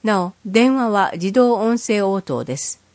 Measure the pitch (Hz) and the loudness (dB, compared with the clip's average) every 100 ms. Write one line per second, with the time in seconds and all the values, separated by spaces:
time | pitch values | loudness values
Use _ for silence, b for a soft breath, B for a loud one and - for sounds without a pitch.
0 | 220 202 180 - 202 202 254 262 240 208 | 0 0 -2 -8 -2 2 4 2 0 0
1 | 190 - 185 226 247 226 220 233 - 208 | 0 -2 0 2 2 2 0 -2 -2 0
2 | 196 196 - 127 120 131 - - _ | 0 -2 -4 -6 -4 -8 -8 -10 _